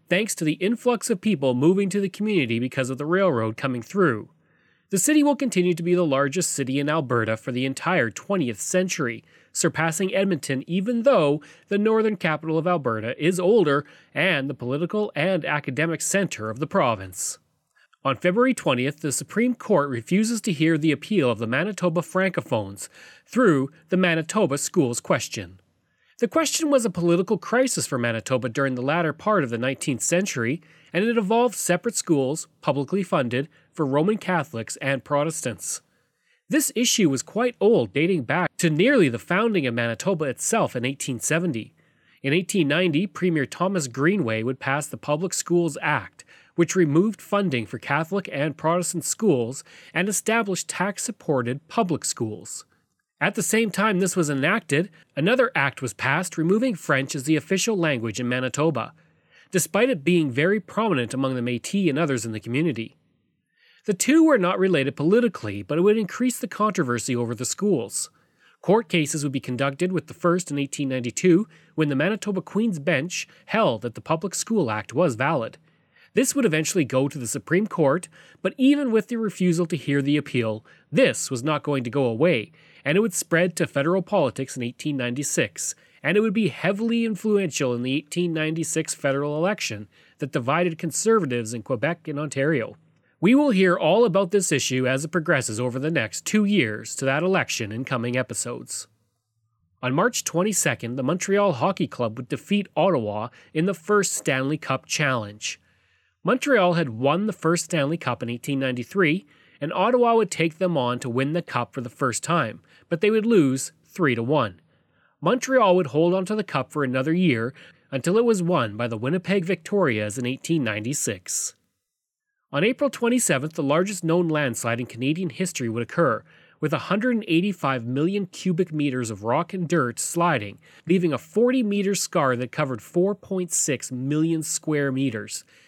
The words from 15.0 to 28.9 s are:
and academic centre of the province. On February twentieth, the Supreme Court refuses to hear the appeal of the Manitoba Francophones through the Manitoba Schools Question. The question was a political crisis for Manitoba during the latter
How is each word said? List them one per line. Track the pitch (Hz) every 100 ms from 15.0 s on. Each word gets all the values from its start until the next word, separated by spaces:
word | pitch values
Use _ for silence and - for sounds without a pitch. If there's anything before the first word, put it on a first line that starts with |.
| 208
and | 143 175 180
academic | 156 147 - 131 165 156
centre | - 196 185 - -
of | 117
the | 156
province. | 196 135 107 92 92 - - _ _ _ _ _ _
On | - 131
February | 180 196 254
twentieth, | - 160 123 131 -
the | 151
Supreme | - 143 208 247
Court | 240 - 185 143
refuses | 120 - 185 220 233
to | 233
hear | 147 156 156
the | 156
appeal | 143 - 208 127
of | 107
the | 113
Manitoba | 127 190 185 180 165
Francophones | - 185 190 175 - 117 98 98 - - - - _
through | 226 240 143 135 _ -
the | 185
Manitoba | 180 165 160 214 175 143
Schools | - 180 131 120
Question. | - 139 - 113 90 92 _ _ _ _ _ -
The | 233
question | 320 294 - 311
was | 277
a | 220
political | 175 170 175 185 214
crisis | - 233 262 - -
for | 131
Manitoba | 117 113 - 131 120
during | 120 135
the | 127
latter | 131